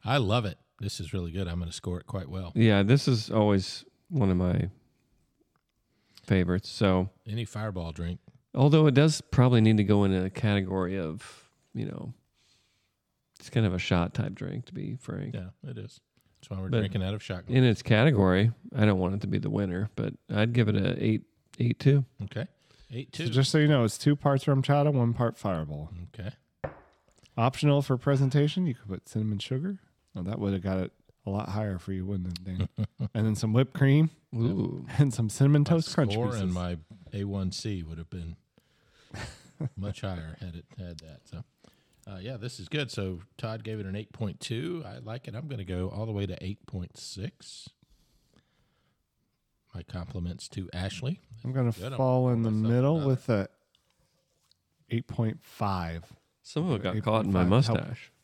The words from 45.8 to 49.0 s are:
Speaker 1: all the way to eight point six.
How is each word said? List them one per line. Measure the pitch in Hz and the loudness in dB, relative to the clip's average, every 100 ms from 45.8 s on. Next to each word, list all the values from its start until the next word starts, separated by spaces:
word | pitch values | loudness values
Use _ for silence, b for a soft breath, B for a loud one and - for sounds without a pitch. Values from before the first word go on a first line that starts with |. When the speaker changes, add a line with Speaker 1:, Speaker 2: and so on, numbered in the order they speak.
| 92 - | -4 -6
Speaker 1:
all | 113 | -6
the | |
way | 104 98 | -4 -4
to | 90 | -6
eight | 92 104 - | -10 -10 -10
point | 95 87 - | -10 -10 -14
six. | - - 101 _ - - - _ _ _ _ _ _ _ _ _ _ _ _ _ | -16 -12 -12 _ -20 -20 -20 _ _ _ _ _ _ _ _ _ _ _ _ _